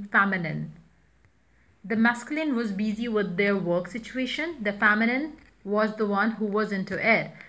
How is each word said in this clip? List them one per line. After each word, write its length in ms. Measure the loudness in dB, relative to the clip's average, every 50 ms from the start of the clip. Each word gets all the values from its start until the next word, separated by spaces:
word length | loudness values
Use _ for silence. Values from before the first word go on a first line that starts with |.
| -4 0
feminine. 640 | 2 4 4 4 2 -2 -2 -2 -4 -4 -6 -6 -10 -16 -20 _ _ _ _ _ _ _ _ _ _ _ _ _ _ _ _ _ _ _ -6
The 120 | -2 2
masculine 600 | 4 4 4 4 0 -4 -4 -2 -2 0 0 0
was 160 | 0 0 -2
busy 360 | -2 -2 -2 -2 -2 -2 -4 -2
with 300 | 0 0 0 0 0 2
their 200 | 2 2 2 2
work 300 | 2 0 0 0 0 -4
situation. 680 | -8 -10 -10 -8 -6 -4 -4 -4 -4 -4 -4 -6 -6 -4
The 120 | -4 -4 -2
feminine 640 | 2 4 4 4 4 4 2 2 0 -2 -4 -8 -14 -20 -20 _ _ -6
was 320 | -2 2 2 2 2 0
the 100 | -2 -2
one 260 | 0 2 2 2 2
who 140 | 0 -2 -2
was 260 | -2 0 0 0 0
into 220 | -2 -4 -4 -4 -4
it. 360 | -2 2 2 2 2 0 -4 -10 -18 -20